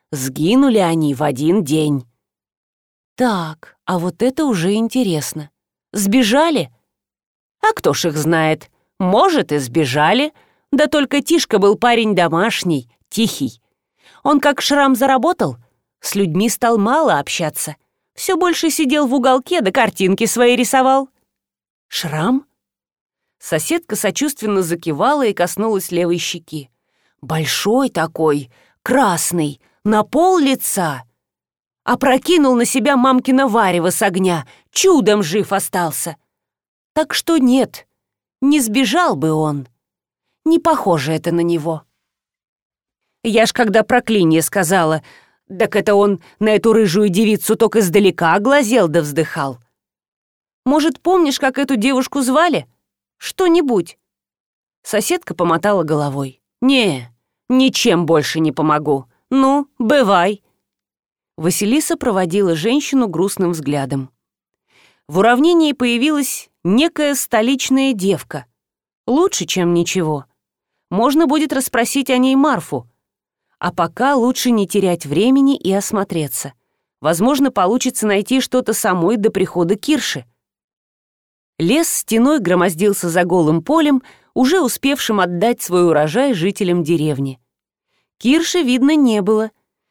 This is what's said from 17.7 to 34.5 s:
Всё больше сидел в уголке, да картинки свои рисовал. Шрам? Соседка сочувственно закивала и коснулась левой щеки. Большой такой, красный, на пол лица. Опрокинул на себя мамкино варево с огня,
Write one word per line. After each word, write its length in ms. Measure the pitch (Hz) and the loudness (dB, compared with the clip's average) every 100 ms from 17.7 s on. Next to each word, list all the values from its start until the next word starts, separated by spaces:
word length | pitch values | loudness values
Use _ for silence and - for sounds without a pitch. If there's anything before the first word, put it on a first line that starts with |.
| 147 _ _ _ | -12 _ _ _
Всё 240 | - - 349 | -10 -4 0
больше 320 | 359 339 330 | 0 0 -2
сидел 360 | 302 285 302 269 | 0 0 0 0
в 60 | |
уголке, 480 | 277 247 254 - 359 | 2 2 0 0 -2
да 100 | 196 | 0
картинки 540 | 254 220 - 185 190 | 0 0 0 0 0
свои 320 | 226 226 240 247 | 0 2 2 2
рисовал. 540 | 240 269 262 269 269 _ _ _ _ _ _ _ _ | 2 2 2 2 -2 _ _ _ _ _ _ _ _
Шрам? 580 | - 165 151 180 262 - _ _ _ _ _ _ _ _ _ | -10 -6 -4 0 -2 -4 _ _ _ _ _ _ _ _ _
Соседка 560 | - 160 - 339 - 208 | -6 -4 -2 -4 -4 -6
сочувственно 680 | 202 190 196 - 214 196 | -4 -2 -4 -4 -4 -2
закивала 600 | 170 170 170 147 226 294 | -2 -4 -6 -2 0 0
и 80 | 240 | -2
коснулась 580 | 196 175 - 226 202 - | -2 -4 -4 -4 -4 -4
левой 280 | 175 175 175 | -4 -2 -2
щеки. 520 | - 170 - 156 131 _ _ _ _ _ | -6 -10 -12 -16 -16 _ _ _ _ _
Большой 640 | 131 160 147 - 202 240 269 | -6 -4 -4 -4 0 0 0
такой, 640 | - 160 - 156 147 127 _ _ _ | -2 -6 -2 0 -2 -4 _ _ _
красный, 800 | - 254 226 170 - 175 151 143 _ _ | -2 0 2 0 -2 -4 -4 -8 _ _
на 220 | 208 214 | 0 0
пол 340 | 214 269 359 370 | 0 2 2 4
лица. 680 | 277 262 - - 165 131 120 _ _ _ _ _ _ _ | 2 0 -4 -4 -4 -6 -14 _ _ _ _ _ _ _
Опрокинул 720 | - 240 277 262 - 349 269 | -4 -2 2 0 2 2 4
на 120 | 247 233 | 2 0
себя 320 | 262 233 269 | 0 0 2
мамкино 500 | 262 254 254 262 269 | 2 2 2 2 2
варево 420 | 220 196 180 170 | 2 2 0 0
с 120 | - | 0
огня, 440 | 202 185 185 170 131 | 0 0 0 0 -6